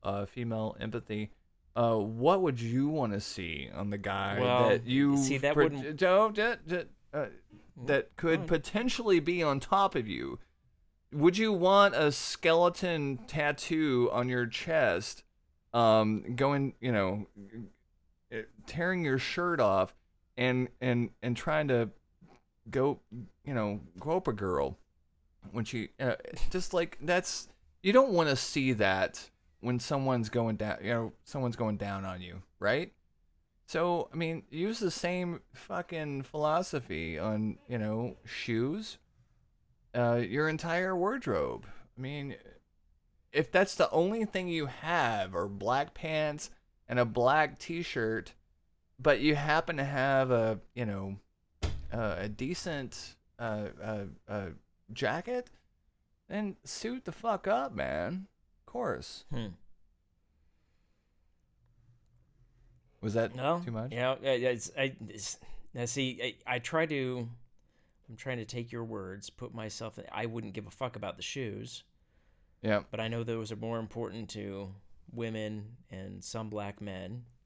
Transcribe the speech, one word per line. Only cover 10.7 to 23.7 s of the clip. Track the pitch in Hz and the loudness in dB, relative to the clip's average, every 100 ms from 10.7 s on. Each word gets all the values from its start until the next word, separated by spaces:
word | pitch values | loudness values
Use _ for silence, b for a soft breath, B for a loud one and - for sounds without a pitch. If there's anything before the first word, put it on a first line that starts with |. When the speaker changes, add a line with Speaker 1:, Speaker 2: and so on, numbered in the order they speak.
| _ _ _ _ | _ _ _ _
Speaker 1:
Would | 147 160 185 | 4 4 6
you | 220 | 2
want | 190 185 196 202 | 4 6 8 8
a | 135 151 | 8 4
skeleton | 143 - - 165 165 175 175 185 165 143 131 - | 4 -2 0 4 6 6 4 0 0 0 -4 -4
tattoo | 156 147 139 - 160 151 127 120 | -2 0 0 -2 2 4 4 4
on | 117 123 | 2 0
your | 123 120 | 0 -2
chest, | - - 160 120 87 98 - - _ _ _ _ | -4 0 4 4 2 -2 -10 -16 _ _ _ _
um, | 120 113 110 107 110 - | 4 8 8 6 2 -2
going, | 120 135 143 135 - | 0 2 2 0 -2
you | 127 | 0
know, | 110 95 104 98 101 101 110 104 - _ _ _ _ _ | 2 2 0 -6 -14 -18 -16 -16 -18 _ _ _ _ _
eh, | 117 107 - - | -10 -10 -16 -10
tearing | 147 175 180 | -2 0 2
your | 156 131 | 2 2
shirt | - - 175 165 | 0 -2 0 4
off | 107 95 95 - _ _ _ - | 4 6 2 -2 _ _ _ -2
and, | 127 127 127 - | 2 2 0 -2
and, | 127 120 117 - | 0 2 0 -4
and | 120 120 | -4 -2
trying | - 151 147 | 0 0 4
to | 123 110 - _ _ - - _ _ 110 | 2 2 -4 _ _ -20 -20 _ _ -6
go, | 131 139 - _ 123 185 _ | 0 0 0 _ -14 -14 _
you | 147 | -6
know, | 127 104 | -2 -2